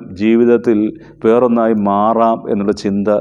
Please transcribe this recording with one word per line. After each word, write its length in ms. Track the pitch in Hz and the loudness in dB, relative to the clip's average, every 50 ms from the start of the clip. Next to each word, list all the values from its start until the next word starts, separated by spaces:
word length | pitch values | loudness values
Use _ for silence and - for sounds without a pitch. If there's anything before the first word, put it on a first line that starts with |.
| - - 98 87 | -8 -14 -8 -4
ജീവിതത്തിൽ 580 | 104 110 113 113 120 120 120 117 113 123 113 104 107 107 - - - - - - - | 0 2 2 4 4 4 2 2 2 0 0 0 0 -2 -4 -10 -18 -20 -20 -4 0
വേറൊന്നായി 500 | 110 113 120 123 123 117 117 113 113 113 107 101 | 2 2 2 2 2 2 0 0 0 0 0 -2
മാറാം 520 | 101 101 101 104 110 113 113 113 113 113 110 - - - | -2 0 0 0 0 0 2 2 0 0 -2 -4 -6 -4
എന്നുള്ള 220 | 101 101 104 101 - - | -4 -2 -4 -4 -4 -4
ചിന്ത 260 | 104 98 101 98 107 104 104 | -4 -4 -2 0 0 -2 -2